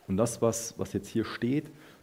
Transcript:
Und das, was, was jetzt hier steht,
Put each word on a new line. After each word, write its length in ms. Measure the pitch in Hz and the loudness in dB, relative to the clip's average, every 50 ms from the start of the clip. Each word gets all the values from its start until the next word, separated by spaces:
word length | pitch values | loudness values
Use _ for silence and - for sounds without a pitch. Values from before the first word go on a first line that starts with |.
| - | -6
Und 120 | - 95 95 | -2 2 2
das, 240 | 113 117 - - 117 | 2 2 2 2 2
was, 360 | 117 110 - - - - - | 2 2 2 -4 -8 -6 -6
was 140 | 95 - - | -6 -2 -2
jetzt 160 | 98 - - | -4 -4 0
hier 160 | - 117 107 | -2 -2 -2
steht, 460 | - - - 120 120 135 151 147 - - - - - - - | -2 -2 -2 0 0 0 0 -2 -4 -12 -20 -20 -20 -20 -20